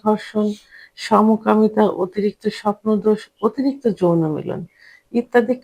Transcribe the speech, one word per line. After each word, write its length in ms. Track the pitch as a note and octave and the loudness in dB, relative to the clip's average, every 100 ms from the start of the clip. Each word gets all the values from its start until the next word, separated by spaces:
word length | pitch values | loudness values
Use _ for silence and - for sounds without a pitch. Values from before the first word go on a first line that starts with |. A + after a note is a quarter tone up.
ঘর্ষণ, 420 | G#3+ G#3+ - G#3+ G#3+ G#3 _ - - - - | 0 0 -2 -2 -2 -4 _ -20 -20 -16 0
সমকামিতা, 760 | G#3 G#3+ G#3+ G#3+ G#3+ G#3+ G#3+ G#3+ - | 4 4 2 2 2 2 2 0 0
অতিরিক্ত 400 | F#3 G3+ G3+ - G#3+ - | -6 -4 -4 -4 -8 -4
স্বপ্নদোষ, 600 | G#3 G3+ G#3+ G#3+ G#3+ G#3+ - _ | -6 -4 -2 0 0 -2 -4 _
অতিরিক্ত 420 | G#3 C4+ C4+ C4+ A#3 F3+ | -4 -2 -4 -2 -4 0
যৌন 220 | F3 E3+ D#3+ D3+ | 0 2 0 -4
মিলন 260 | - - E3+ _ - - _ | -8 -10 -12 _ -20 -20 _
ইত্যাদি 420 | A#3 A#3+ A#3+ A3 B3+ | -6 0 0 0 -4